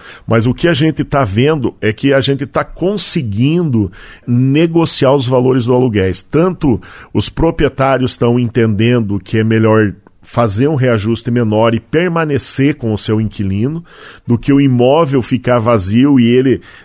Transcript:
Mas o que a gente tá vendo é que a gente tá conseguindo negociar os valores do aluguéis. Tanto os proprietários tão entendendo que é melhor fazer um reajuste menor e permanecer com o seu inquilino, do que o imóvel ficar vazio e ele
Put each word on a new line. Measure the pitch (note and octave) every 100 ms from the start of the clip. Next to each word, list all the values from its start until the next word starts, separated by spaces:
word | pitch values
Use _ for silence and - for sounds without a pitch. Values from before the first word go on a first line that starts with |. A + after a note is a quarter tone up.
| - - -
Mas | A2+ A#2
o |
que | B2 E3
a |
gente | C#3+ D#3 D3+
tá | C#3+ C#3+
vendo | A#2+ G2 C#3 D#3 A2+ -
é | G#2+
que | A2 C#3
a | C#3
gente | C3 C#3
tá | C#3 D#3+
conseguindo | D3 - F3+ G#3 - - A#2+ G2 C3 E3+ E3 A#2 F#2+ - - - -
negociar | A#2+ C3 C#3+ E3+ E3 D#3+ - C3+
os | C#3+ A#2+
valores | B2+ B2+ C3
do | A#2
aluguéis. | B2 B2+ G#2 F#2+ F2
Tanto | - D3 F#3 D#3+ C#3+ G2+ - - -
os | - -
proprietários | - E3 E3 C#3+ - C3+ C3 B2+ -
tão | A#2+ A#2+
entendendo | A#2+ B2 A2+ G2+ A2+ B2 G#2 G2+
que | - A2
é |
melhor | A2 A2 A2 A2 G#2+ - - _ -
fazer | - A#2 G2 C#3
um |
reajuste | D3+ B2+ A2+ G2+ A2+ -
menor | A#2+ A2+ G#2+ A#2
e | A2+
permanecer | - D#3 F3+ E3 D#3 C#3 - - C#3 D3
com | A2+
o | G#2+
seu | - A2
inquilino, | G#2+ - G2 G2 B2 E3 E3+ - - - -
do | A#2
que | -
o | C#3
imóvel | C#3 B2+ B2 D3 D#3+ C3+
ficar | - C3 - B2
vazio | A2+ A#2 F#2 A2+ C#3+ C3+
e | A#2
ele | B2 C3+ G#2+ - -